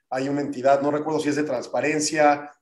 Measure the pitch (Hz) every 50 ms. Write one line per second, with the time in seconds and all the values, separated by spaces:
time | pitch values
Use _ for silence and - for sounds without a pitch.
0 | _ _ 131 131 135 139 143 147 143 - - 127 123 135 139 139 139 147 147 147
1 | 147 156 156 147 - 147 139 147 147 151 131 120 117 - - 123 127 147 156 151
2 | 147 - 160 156 151 147 147 147 - - - _